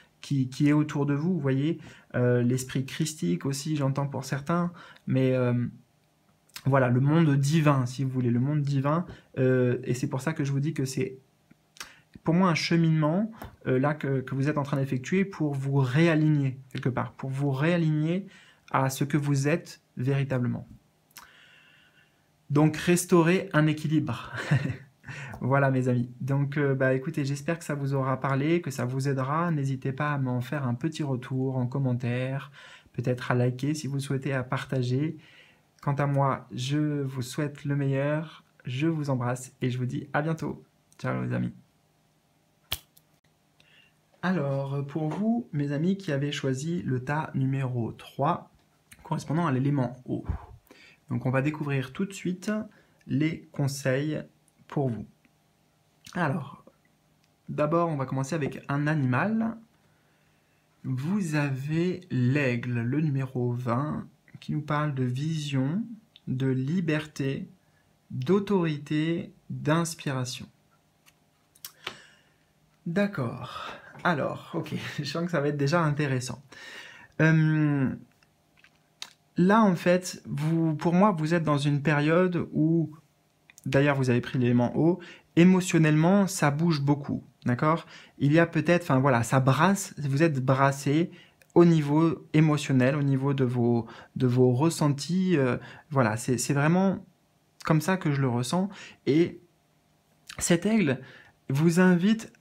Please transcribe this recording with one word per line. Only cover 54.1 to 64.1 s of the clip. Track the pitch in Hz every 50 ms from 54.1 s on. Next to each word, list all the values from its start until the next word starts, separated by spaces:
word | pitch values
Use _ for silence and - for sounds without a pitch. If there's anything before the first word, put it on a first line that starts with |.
| 151 151 - - _ _ _ _ _ _ _ -
pour | - 156 139 127
vous. | 113 104 104 - _ _ _ _ _ _ _ _ _ _ _ _ _ _ _ _ _ _ _ - -
Alors, | 185 175 147 131 92 131 - - - - - - _ _ _ _ _ _ _ _ _ _ _ _ _ _ -
d'abord, | 143 147 151 151 165 170 170 170
on | 156
va | 139 131
commencer | - 135 131 131 - 175
avec | 160 139 127 - - - -
un | 143 143 147 147
animal. | 156 156 135 127 123 127 165 208 220 220 226 226 226 - - _ _ _ _ _ _ _ _ _ _ _ _ _ _ _ _ _ _ _ _ _ _ _ -
Vous | 131 131 127 139 160 202 214 185 160 151
avez | 151 143 143 135 127 139 147 156 165 170 185 180 - - -
l'aigle, | 127 127 123 123 135 147 143 127 120 120 117 123 123 120
le | 117 120 131 151
numéro | 160 156 135 135 135 123 - 127 123 123
vingt, | 120 120 123 117 113 123 147 151 151 - - -